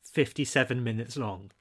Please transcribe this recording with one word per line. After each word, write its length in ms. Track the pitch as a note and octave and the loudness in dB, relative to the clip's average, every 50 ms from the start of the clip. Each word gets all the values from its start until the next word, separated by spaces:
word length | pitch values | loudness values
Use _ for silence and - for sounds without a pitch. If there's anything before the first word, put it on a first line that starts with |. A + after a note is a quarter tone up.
| - | -16
fifty-seven 800 | - - D#3 C3 - - - C3+ - - C#3 B2+ - B2 B2+ | -2 2 2 2 2 2 -2 -2 2 4 2 2 2 2 0
minutes 340 | A#2+ A#2 A2 A2+ A#2 - - C#3+ | 0 0 -2 -2 -4 -6 -4 -4
long. 320 | A#2 G#2 F#2+ F#2 G2 - _ _ | -4 -4 -4 -6 -10 -16 _ _